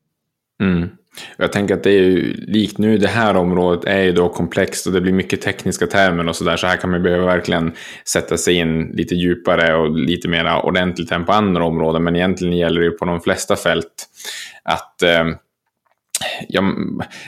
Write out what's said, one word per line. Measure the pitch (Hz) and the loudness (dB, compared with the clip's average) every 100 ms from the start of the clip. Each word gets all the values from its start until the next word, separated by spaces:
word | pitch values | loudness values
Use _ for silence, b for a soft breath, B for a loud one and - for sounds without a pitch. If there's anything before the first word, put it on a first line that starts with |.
| _ _ _ _ _ - | _ _ _ _ _ -2
Mm. | 98 87 87 - _ B B B | 0 0 -2 -8 _ B B B
Jag | 90 | 0
tänker | 104 98 | 0 0
att | 92 | 2
det | 95 | 4
är | 101 | 6
ju | 92 92 62 | 6 4 0
likt | - - 107 98 - | -4 -2 0 0 0
nu, | 107 107 | 2 2
det | 95 | 2
här | 104 107 95 | 2 2 2
området | 90 90 90 87 | 2 2 2 0
är | 104 98 | 0 2
ju | 92 | 2
då | 87 87 | 2 0
komplext | - 87 - 92 - 92 | 0 -4 -2 -2 -2 -2
och | |
det | 92 | 0
blir | 92 | 2
mycket | 95 92 98 | 0 0 -4
tekniska | - 95 95 90 85 | -4 -4 -4 -2 0
termer | 101 95 85 85 | 2 2 2 -2
och | 80 | -2
sådär, | 87 85 | -2 0
så | 92 | 0
här | 90 | 0
kan | 92 | 0
man | 87 | 0
behöva | 90 87 90 | 2 2 2
verkligen | 90 90 87 82 - B B B | 2 0 0 -2 -6 B B B
sätta | 87 - 85 | -2 -2 -2
sig | - | 2
in | 90 82 80 80 | 2 2 0 -2
lite | - - | -4 -2
djupare | 87 87 85 - 85 82 | 0 0 0 0 2 4
och | 80 78 | 2 0
lite | 80 76 87 87 | 0 0 -2 -2
mera | 85 85 82 | 0 0 0
ordentligt | - 92 92 87 82 | 0 0 0 -4 -4
än | 87 | -4
på | 85 | 0
andra | 104 104 87 | 2 2 2
områden, | 85 80 80 82 | 0 0 0 0
men | 85 85 | 0 2
egentligen | 92 92 90 87 | 0 0 -2 0
gäller | 85 85 | 0 2
det | 85 | 0
ju | |
på | 82 | -2
de | 90 87 | -4 -2
flesta | - 92 - 98 | -2 -2 -2 -2
fält | - 82 - - - B B B B B | 0 -2 -4 -12 -20 B B B B B
att, | - 82 - - | -6 -4 -6 -2
eh, | 87 85 82 80 _ _ _ _ _ _ _ - B B - | 2 4 2 -4 _ _ _ _ _ _ _ -8 B B -4
ja, | 92 95 - - - - B | -2 0 -2 -6 -8 -10 B